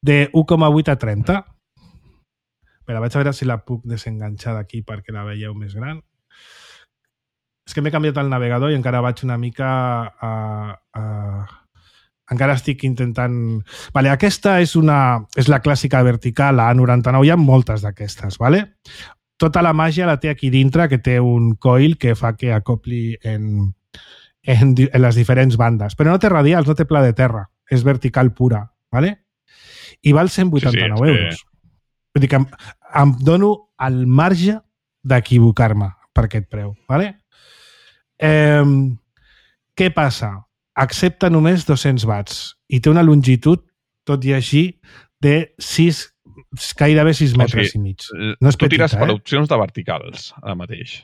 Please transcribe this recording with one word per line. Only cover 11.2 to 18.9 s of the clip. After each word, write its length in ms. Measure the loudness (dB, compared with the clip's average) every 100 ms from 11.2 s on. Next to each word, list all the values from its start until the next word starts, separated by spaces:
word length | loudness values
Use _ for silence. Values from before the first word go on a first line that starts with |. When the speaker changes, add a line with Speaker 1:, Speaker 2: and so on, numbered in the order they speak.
| -8 -8 -10 -16 _ _ _ _ _ _ _
Speaker 1:
encara 240 | -2 0
estic 300 | -2 -4 -6
intentant... 800 | -6 -4 -6 -4 -6 -4 -6 -6 -10 -18 -6
Vale, 160 | 0 2
aquesta 500 | 2 0 0 0 2
és 160 | 2 2
una, 500 | 2 4 2 0 -4 -2
és 120 | 2
la 140 | 2
clàssica 400 | 2 -2 0 2
vertical, 540 | 2 0 -4 -2 0 2
la 120 | 2
A 40 |
noranta-nou, 500 | 2 2 2 2 2
hi 60 | 4
ha 80 | 4
moltes 440 | 4 4 2 -4
d'aquestes, 560 | -6 -10 -14 -10 -12 -4
vale? 360 | 0 0 -2 _ -20